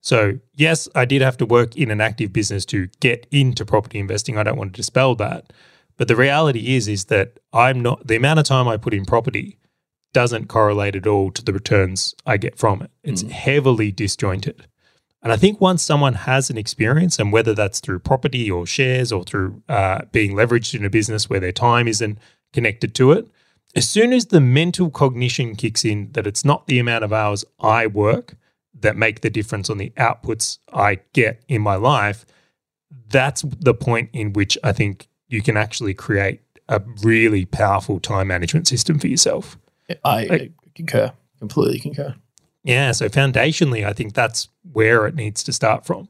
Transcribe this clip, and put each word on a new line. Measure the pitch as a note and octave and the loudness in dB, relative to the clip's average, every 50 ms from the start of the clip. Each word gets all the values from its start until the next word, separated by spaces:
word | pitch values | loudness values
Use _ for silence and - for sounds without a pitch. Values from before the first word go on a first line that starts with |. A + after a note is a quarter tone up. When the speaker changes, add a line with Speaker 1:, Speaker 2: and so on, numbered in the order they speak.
Speaker 1:
So | _ - C3+ A#2 G#2+ G2+ G2 - _ _ _ | _ 2 2 2 2 2 -2 -4 _ _ _
yes, | C#3 D3 D#3+ E3 D#3 - - _ | 0 2 2 2 0 -4 -4 _
I | - B2 | 0 0
did | A#2+ C3+ C#3 C3+ | 2 2 2 2
have | C3 B2+ - | 2 2 0
to | C3 | 0
work | A2 A#2+ A#2+ A#2+ A2+ - | 4 4 4 4 2 0
in | - - A2+ | -4 -2 -2
an | G#2+ G#2 | 0 0
active | G#2+ A2 G#2+ - A2 G2+ F#2 | 0 0 0 -4 -6 -2 -2
business | A2+ G#2 - G#2 G2 - | -2 -2 -2 -4 -6 -6
to | - - G2+ F#2 F#2 _ _ | -4 -4 -4 -4 -4 _ _
get | - B2+ A2+ - - _ - | 0 0 0 0 -6 _ 2
into | C#3+ C3+ C3 A#2+ - A2 | 2 2 2 0 -2 -4
property | - - A2 G#2 - - G#2 | 0 0 0 0 -2 -8 -8
investing. | G2 F#2+ G2+ G#2 - - A2 G#2+ | -6 -4 -4 -6 -6 -4 -4 -2
I | G#2 | -2
don't | A2 A#2 | -2 -2
want | - G#2+ F#2+ F#2 | -4 -6 -10 -10
to | |
dispel | G#2+ A2 - _ B2+ C3 C3+ A#2+ | -10 -12 -2 _ 2 2 2 2
that. | A2+ G#2 - - - - _ - _ _ _ _ _ _ _ _ | 0 -2 -6 -6 -10 -12 _ -20 _ _ _ _ _ _ _ _
But | _ - | _ 0
the | G#2 A#2 | 0 2
reality | A2+ B2+ C#3 C#3 D3+ D#3+ D3+ C3 A#2 G#2+ A#2 C3 | 4 4 4 4 2 2 2 0 -2 -2 0 0
is, | C3 A#2 | 0 0
is | G#2+ G#2 G2 F#2 | -2 -4 -4 -2
that | _ A2 G2+ F#2+ - _ - _ _ - | _ 0 0 0 0 _ -20 _ _ 2
I'm | - A#2+ C3 C3 B2+ A#2+ | 4 4 4 2 2 0
not, | A#2+ A#2 - - | 0 -2 -2 -2
the | A#2+ A2+ | -2 0
amount | A#2 B2 C#3+ D#3 D#3+ | 2 4 4 4 4
of | D3+ | 4
time | - C3+ C3 B2 A#2+ | 4 2 2 2 2
I | A2+ | 0
put | G#2+ - B2 A2 | -2 -2 -2 -2
in | G2 F#2+ | -2 -2
property | - - A#2 A#2 - - - - - - _ _ _ _ _ _ _ _ _ _ _ _ | 2 0 0 0 0 -6 -6 -8 -8 -14 _ _ _ _ _ _ _ _ _ _ _ _
doesn't | C3 B2 A#2+ A#2+ A2 G#2+ - | 0 2 2 0 -4 -8 -2
correlate | - A2+ G#2+ G#2 G#2 G#2 G2+ G2+ G2 | 2 2 4 4 4 2 0 -2 -4
at | G2 F#2 G#2+ | -2 0 0
all | G#2 G2+ F#2+ F#2+ F#2 | 2 2 0 0 -4
to | - - | -6 -4
the | - G2 | -4 -4
returns | G2 - - - G2+ F#2+ F#2 F#2+ F#2+ - - - _ _ | -4 -2 0 2 2 2 2 -2 -4 -6 -6 -8 _ _
I | - A#2 | -4 -2
get | G2+ F#2+ - - | -2 -2 -6 -6
from | - - A2+ G2 G2+ - | -2 0 0 0 0 -6
it. | - _ _ _ | -14 _ _ _
It's | D#3 - F2+ G2 | -8 -6 -6 -6
Speaker 2:
Mm. | A#2 - | -8 -10
Speaker 1:
heavily | - - C3 C#3 D3 C3+ C3+ B2 A2+ A2 G#2 | -6 -2 0 0 2 4 4 2 2 0 -4
disjointed. | G2 - G#2+ G2 - - - G2+ F#2 G2+ G#2+ - - _ - _ _ _ _ _ _ _ _ _ _ _ | -2 -4 -4 -4 -4 -4 -4 -4 -4 -4 -6 -8 -10 _ -20 _ _ _ _ _ _ _ _ _ _ _
And | _ A#2 A2+ | _ 0 2
I | |
think | G#2+ A2+ G3 G#3+ - | 4 4 4 4 4
once | G3 F#3 F#3 E3 - | 2 2 2 2 0
someone | - D#3 D3 C#3+ C#3 B2 | 0 2 2 4 2 0
has | F#2 - - C3 C3+ C3 - | -2 -2 0 0 0 0 -2
an | C3 | -4
experience, | A2 G#2+ - - - G#2+ A2 C3 D#3 F3 F3+ - - | -6 -6 -8 -4 -2 0 2 4 4 2 2 0 0
and | A2 G#2 G2+ | 0 2 2
whether | A2+ A2+ A2+ G#2+ | 2 4 2 0
that's | G#2+ G#2 F#2+ - - | 0 -2 -2 -4 -8
through | - - F#2+ F2+ | -8 -6 -8 -6
property | - - C#3 B2+ A#2+ C#3 B2+ B2 A#2 G#2 | 0 0 0 0 0 -4 -4 -2 -4 -2
or | F#2 F2 F2 | -4 -4 -6
shares | E2+ - - C3+ B2+ B2+ B2+ B2+ A#2+ | -6 -2 0 0 0 2 0 -2 -2
or | A#2 F#2+ F2 | -4 -4 -6
through, | - - G#2 F#2 F#2+ G2+ - _ - | -4 -4 -4 -4 -4 -6 -10 _ -4
uh, | B2+ G#2 F#2+ F#2+ F#2+ F#2+ - - - | -2 0 0 0 -2 -4 -6 -2 0
being | A#2+ G#2+ G2+ G2+ | 0 0 0 2
leveraged | G2+ A2+ A#2 A#2+ A#2+ A2+ - - A2+ | 2 2 2 2 0 0 -2 -8 -4
in | G#2 | -4
a | G2+ | 0
business | G2 A2 G#2+ G#2 A2 G#2+ - - | 0 0 0 0 -2 -4 -4 -2
where | - G2 | -2 -2
their | F2+ F2+ F#2 | -2 -2 -4
time | - A#2 A#2+ A#2 A#2+ A#2+ A#2 | 0 2 4 4 4 2 0
isn't | A2 G2 A#2 G#2 G#2+ G#2+ _ _ _ _ _ _ _ | 0 -2 -4 -4 -6 -10 _ _ _ _ _ _ _
connected | B2 A#2+ A2 G#2 - - G#2+ - | -2 0 0 -2 -2 -6 -6 0
to | - B2+ C3 | 4 6 6
it, | D#3 G#3 - _ _ _ _ _ _ _ _ _ _ | 6 6 2 _ _ _ _ _ _ _ _ _ _
as | - C3 - | -2 -2 0
soon | - G#3+ A3 A#3+ B3+ | 2 2 4 4 4
as | B3+ A#3 | 2 2
the | _ - E3 | _ 4 6
mental | C#3 B2 B2+ C#3 E3 F3+ F3 - F#3 E3 | 6 6 4 4 2 0 0 0 -2 -2
cognition | C3+ - C#3+ C3+ B2+ A#2+ B2 B2 - - C3 A#2 G#2+ | 0 0 0 0 2 0 -4 -4 -2 -4 -6 -6 -6
kicks | G2+ - A#2 A2 - - | -6 -6 -4 -4 -2 -2
in | A2+ G#2+ G#2 G2+ - - | -2 -2 -2 -6 -6 -6
that | A#2 G#2 G#2 | -6 -6 -4
it's | G#2 - - | -6 -2 0
not | C#3 D3 - _ - | 0 0 0 _ -2
the | C3 B2 | 0 0
amount | A#2+ A#2+ A#2 A#2 A2 | 0 0 -2 -2 -2
of | G2+ G#2+ | -2 -2
hours | A2 G#2+ G#2 G#2 G2+ - _ _ _ | 0 0 0 -2 -4 -8 _ _ _
I | - A2 A2 A#2 A2+ A2 | 0 2 2 2 2 0
work | G2+ G#2 G#2 G#2 A#2 - - - - - _ _ _ _ _ _ _ - | 0 2 2 2 2 0 -2 -10 -20 -20 _ _ _ _ _ _ _ 0
that | G2+ A2 A2 | 0 0 0
make | A2 A2+ A2 G#2+ - - | 2 0 0 0 -2 -4
the | A2+ | -4
difference | G#2 A2 G#2 - - G#2 G2 - | -2 -2 -6 -4 -6 -6 -6 -6
on | A2+ G2 | -6 -6
the | G2 - - | -6 -10 -4
outputs | - B2+ A#2 A#2+ - - - A2+ A2 - - - - _ _ - | 0 0 0 0 -2 -6 -8 -6 -6 -6 -8 -8 -12 _ _ -2
I | - G2+ G#2 G2+ F2+ _ _ _ | 0 2 2 0 -2 _ _ _
get | - A#2 G#2+ A2+ - _ _ | 2 2 2 0 -6 _ _
in | C#3 A2 G#2 | -4 -2 0
my | G#2 G2 | 0 -2
life, | F#2+ G#2+ B2+ D3 B2 G2+ G#2 G#2 G#2+ - _ _ _ _ _ _ _ _ _ _ _ _ _ D3+ C3 A2+ G#2+ | 0 2 2 2 2 0 -2 -4 -6 -12 _ _ _ _ _ _ _ _ _ _ _ _ _ -20 -20 -16 0
that's | G#2+ C3+ C3 C#3 C3+ - - | 2 2 2 2 -2 -6 -8
the | C#3+ - - - B2+ A#2 | -8 -8 0 2 2 2
point | - - - A#2 A#2 A#2+ A2+ - | 2 0 -2 0 -2 -2 -6 -8
in | A#2+ G#2+ G#2 G2 | -6 -6 -4 -2
which | G#2 G2+ G2 - - - | -4 -2 -2 -2 -2 0
I | A2 G#2 | -2 0
think | - A2+ G2+ F#2+ - - _ _ _ _ _ | 0 -2 -2 -2 -8 -16 _ _ _ _ _
you | B2+ G#2+ G#2 | -6 -4 -2
can | - A2 | 0 0
actually | G#2 G#2+ G#2+ - - A#2+ G2+ F#2+ | 0 -2 -4 -6 -6 -6 -6 -6
create | - - - A2+ G2 G2 G2 G#2+ - _ _ _ _ _ - | -6 -4 -2 0 2 2 0 -2 -6 _ _ _ _ _ -2
a | - G#2 G2 A2+ A#2+ G#2 G2+ | -2 -2 -2 -6 -12 -2 0
really | A2+ A2+ A2 A2+ A2+ G#2+ G2 F#2 | 2 4 4 4 2 2 0 -2
powerful | F2+ - - A2+ G2+ G2 F#2+ F#2+ - G#2 F2 | -4 -2 0 2 2 2 0 -2 -4 -6 -6
time | - - G2 F#2+ F#2+ G2 | -4 -4 -2 -2 -2 -2
management | F#2 F2+ F2 E2 - D#3 E3+ - | -2 -2 -2 0 -2 0 0 0
system | C3 B2 - - D#3+ D3 | -2 -2 0 0 0 0
for | - - | 0 -2
yourself. | B2+ A#2+ - - - - - - - - _ _ _ _ _ _ F3 - _ | 0 0 0 0 0 -4 -6 -10 -18 -20 _ _ _ _ _ _ -14 -4 _
Speaker 2:
I, | D3 A#2+ A2 A2+ | 0 0 0 0
Speaker 1:
Like | - F#3 - C3 | 0 -2 -2 -2
Speaker 2:
I | - - _ _ _ _ | -6 -14 _ _ _ _
concur, | - E3 D#3+ - A#2 G#2+ A2 - _ _ _ _ _ | -12 -10 -2 0 0 0 -2 -6 _ _ _ _ _
completely | - G#2 - D3+ - A#2 B2 A#2+ | -14 -6 -2 0 0 0 0 -4
concur. | - C#3+ - - C#3+ C#3+ A#2+ - _ _ _ _ _ _ _ _ _ | -8 -10 -10 -8 -10 -10 -10 -16 _ _ _ _ _ _ _ _ _
Speaker 1:
Yeah, | - B2 B2+ C#3+ C3 A#2 | 0 0 2 2 0 -2
so | - - G2+ | -2 -4 0
foundationally, | - C#3 C#3 C3+ B2 G#2+ A#2 D3+ D#3 - E3+ C#3+ B2 A2 G2+ | 2 2 2 2 2 2 2 2 2 0 0 0 0 -2 -2
I | G2+ G#2 | -4 -4
think | - A2+ G#2+ G#2 | -6 -8 -6 -2
that's | - A#2+ A2 A2+ - - - _ _ _ F3+ C#3 | -2 -2 -2 -2 -6 -10 -10 _ _ _ -8 -2
where | G#2+ A2 A2 A#2 A#2 G#2+ | 0 2 4 4 2 2
it | G#2+ G#2 | 0 -2
needs | D#3 G#2+ G#2 G#2 - - | -4 -6 -6 -6 -6 -8
to | - A#2+ | -6 -4
start | - - A2 A2 - - | -2 0 0 0 0 -2
from. | - E3+ F#3+ F#3+ - | -6 -8 -8 -8 -18